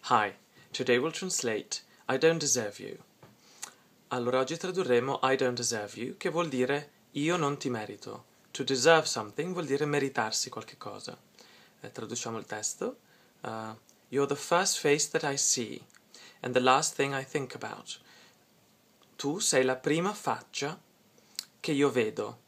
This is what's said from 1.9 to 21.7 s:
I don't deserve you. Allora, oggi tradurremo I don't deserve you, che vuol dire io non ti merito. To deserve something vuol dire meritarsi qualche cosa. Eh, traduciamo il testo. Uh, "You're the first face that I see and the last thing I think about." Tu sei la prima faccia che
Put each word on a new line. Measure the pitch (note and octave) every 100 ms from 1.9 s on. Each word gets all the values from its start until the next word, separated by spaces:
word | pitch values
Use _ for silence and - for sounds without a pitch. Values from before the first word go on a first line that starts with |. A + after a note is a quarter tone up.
| _ -
I | C3+
don't | D#3+ E3
deserve | C#3+ B2+ G#2+ -
you. | G2 - - _ - _ _ - - _ _ _ _
Allora, | B2 A#2+ B2+
oggi | C3 E3
tradurremo | F#3 F3+ E3+ A#2+ C3 C#3
I | C3 C3+
don't | B2+ A#2+
deserve | A#2 A#2 G#2 -
you, | A#2 -
che | G#3+
vuol | E3 E3+
dire | C3 B2+ C#3+ D3 _ _
io | D3 D3+ F3
non | D3 C#3+
ti | C#3+
merito. | A#2 G#2 G#2 - G#2+ - _ _
To | -
deserve | C3 C3+ C3+ D#3+ D#3
something | - G#2+ - E3+
vuol | F3+ D3+
dire | C#3 D3
meritarsi | C#3+ C3+ B2+ A2 - -
qualche | A2 - -
cosa. | G#2 G2+ - - _ _ - - - _
Eh, | A#2+
traduciamo | - A2+ A#2 - A2+
il | -
testo. | G#2+ G#2 - G#3 C#4+ _ _ _ _
Uh, | B2 A2+ A2 A2+ _ _ _
"You're | B2+ C#3
the | C#3+
first | - - F#3+ -
face | D3+ D3 -
that | E3
I | D3+ C#3
see | - - A2+ - - - _ - - -
and | B2+ B2+
the |
last | B2+ C3 D#3 -
thing | C#3
I | C#3
think | C3 D3+ B2+
about." | A#2+ A2+ A2+ - - - - - _ _ _ _ _ _ _ _ -
Tu | C#3+ E3+
sei | - C#3
la | C3 B2+
prima | - D#3 F#3 -
faccia | - A#2 - - C#3+ F#3 _ _ _ _ _ - - _
che | -